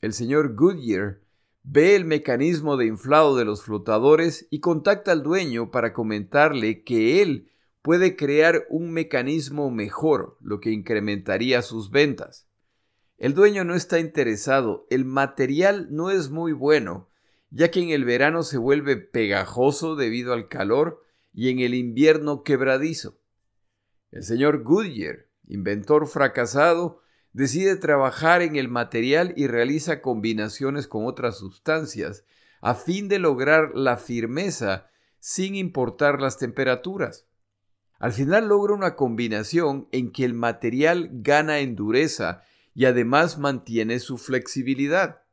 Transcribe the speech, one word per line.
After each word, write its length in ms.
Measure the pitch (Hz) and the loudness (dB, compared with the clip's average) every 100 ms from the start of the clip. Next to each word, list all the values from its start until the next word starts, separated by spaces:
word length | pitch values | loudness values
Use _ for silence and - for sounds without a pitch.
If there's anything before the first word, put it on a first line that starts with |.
El 120 | 110 | -6
señor 420 | 107 120 147 147 110 | -6 0 0 0 2
Goodyear 640 | 165 180 120 95 101 101 _ _ _ _ | 2 2 -2 -2 -2 -8 _ _ _ _
ve 320 | - 139 165 202 | 0 4 6 6
el 100 | 170 | 4
mecanismo 680 | 156 151 123 147 170 151 139 | -2 0 0 0 0 -2 0
de 100 | 117 | 0
inflado 500 | 107 123 147 156 131 | -2 2 4 6 4
de 80 | 110 | 0
los 160 | 104 | -2
flotadores 880 | - 107 95 110 131 156 170 - - | -6 -8 0 2 6 6 4 -4 -10
y 100 | 147 | -4
contacta 520 | 170 170 165 202 202 | -2 0 2 0 2
al 100 | 165 | 0
dueño 480 | 143 185 170 117 113 | 2 -2 -2 -4 -4
para 240 | 127 117 | -2 -2
comentarle 880 | 110 110 104 98 - 151 143 110 110 | -4 -4 -4 -2 4 4 4 -2 -4
que 380 | - 117 113 165 | -2 2 4 4
él 300 | 202 135 - _ _ _ | 2 0 -8 _ _ _
puede 320 | - 175 185 180 | 2 4 4 0
crear 500 | 143 143 160 165 - | 0 4 4 4 -2
un 220 | 156 170 | -6 -4
mecanismo 760 | 165 160 135 127 156 135 147 143 | -4 -2 -2 -2 -4 -4 -4 -4
mejor, 680 | 120 101 - 156 135 87 _ | -4 -6 -2 2 2 0 _
lo 180 | - 104 | -8 -6
que 120 | 113 | -4
incrementaría 880 | 110 92 110 104 104 92 95 123 123 | -4 -2 -2 -2 -4 -2 -2 2 0
sus 300 | 120 113 101 | -2 -10 -2
ventas. 560 | 139 147 131 - - _ _ _ _ _ _ _ _ | 2 2 0 -12 -18 _ _ _ _ _ _ _ _
El 160 | 127 143 | -4 4
dueño 280 | 208 202 | 4 4
no 120 | 180 175 | -2 -2
está 240 | - 175 | 0 -2
interesado, 880 | 165 - 123 107 - 135 120 98 - | 0 0 0 0 0 0 0 -4 -2
el 160 | 127 131 | -2 0
material 840 | 135 135 - 131 143 190 202 170 | -2 -2 0 -2 2 2 2 -4
no 180 | 147 175 | -6 -2
es 220 | 196 143 | -2 -2
muy 220 | 151 165 | -6 -4
bueno, 540 | 151 139 151 104 85 - _ _ _ _ | -2 2 2 2 -8 -12 _ _ _ _
ya 180 | - 170 | 2 2
que 100 | 180 | 2
en 120 | 175 | 0
el 120 | 151 | 0
verano 380 | 123 120 143 165 | 2 4 2 2
se 160 | 160 139 | -2 -2
vuelve 400 | 117 143 143 127 | 2 0 2 -2
pegajoso 1000 | - 123 110 98 95 - 131 135 165 156 | -2 -2 0 0 -2 2 2 2 -4 -2
debido 380 | 123 117 123 | -2 -2 -4
al 140 | 120 110 | -6 -6
calor 560 | - 98 123 160 170 _ _ _ | -6 0 2 0 -2 _ _ _
y 180 | - 123 | -4 -2
en 100 | 127 | 0
el 160 | 123 123 | 0 -2
invierno 680 | 123 113 151 156 151 143 | -4 4 4 6 2 -6
quebradizo. 760 | - 135 135 131 156 160 - - _ _ _ _ _ _ _ _ _ | 0 0 2 0 -2 -6 -12 -16 _ _ _ _ _ _ _ _ _
El 140 | - | -16
señor 400 | 92 117 143 135 | -6 0 2 2
Goodyear, 640 | 113 175 214 123 80 57 _ _ _ | 2 2 2 -6 -10 -10 _ _ _
inventor 600 | 101 95 104 101 151 151 | -8 -4 -4 2 2 2
fracasado, 960 | - 139 - 120 135 160 170 175 - _ _ _ | 0 0 0 -2 2 2 2 -2 -8 _ _ _
decide 440 | - 135 139 190 185 | -4 -2 0 0 0
trabajar 680 | 175 143 135 - 160 175 | 2 2 2 0 2 2
en 140 | 170 151 | 2 -2
el 120 | 127 | -4
material 680 | 123 117 117 120 147 180 180 | -4 -4 -2 0 0 0 -2
y 100 | 139 | -2
realiza 540 | 117 120 151 160 151 | 0 0 -2 -2 -4
combinaciones 840 | 131 117 110 110 107 - 135 143 135 | -2 -4 -2 -2 -4 -4 -6 -4 -6
con 180 | 110 113 | -6 -6
otras 320 | 131 123 110 | -4 -6 -6
sustancias 880 | 98 - - 156 156 107 78 101 _ _ _ _ | -14 -14 -4 -2 -2 -8 -10 -10 _ _ _ _
a 140 | - | -4
fin 340 | 120 - 185 202 | -4 -4 -4 -2
de 120 | 196 | 0
lograr 520 | 175 127 131 160 156 - | 2 0 2 2 2 -2
la 220 | 135 120 | -2 -2
firmeza 920 | - 120 113 131 196 156 107 95 - _ _ _ | -4 -6 -4 -4 -6 -4 -4 -4 -6 _ _ _
sin 360 | - - 190 196 | -10 -6 -4 -4
importar 640 | 185 160 127 - 147 143 | -6 -2 -4 0 0 0
las 180 | 135 131 | -2 -4
temperaturas. 880 | 131 - 131 127 180 190 123 - _ _ _ _ _ _ _ _ | -8 -2 -2 -2 -4 -6 -8 -8 _ _ _ _ _ _ _ _
Al 120 | 117 | -6
final 360 | 107 139 196 220 | -2 2 2 4
logra 260 | 202 202 | 2 2
una 220 | 208 190 - | 0 0 0
combinación 920 | 131 113 120 107 104 160 165 139 - | -2 0 -2 -2 -2 0 0 -2 -4
en 200 | 131 123 | -4 -4
que 140 | - 127 | -2 -2
el 80 | |
material 720 | 117 117 117 120 123 151 175 165 | 0 -4 -2 -4 0 0 0 -4
gana 460 | 127 107 147 156 151 | -8 2 2 2 -2
en 160 | 139 110 | -4 -6
dureza 680 | 104 117 151 - 95 87 _ _ _ | 0 0 0 -2 -6 -6 _ _ _
y 120 | - 127 | 0 2
además 520 | 123 117 139 165 151 | 4 2 2 0 -2
mantiene 600 | 143 131 - 113 110 120 | -4 -4 -4 -2 -2 -4
su 180 | - 127 | -6 -12
flexibilidad. 1040 | - 127 117 - 127 131 143 170 180 - _ | -4 -4 -4 -8 -4 -2 0 0 -2 -6 _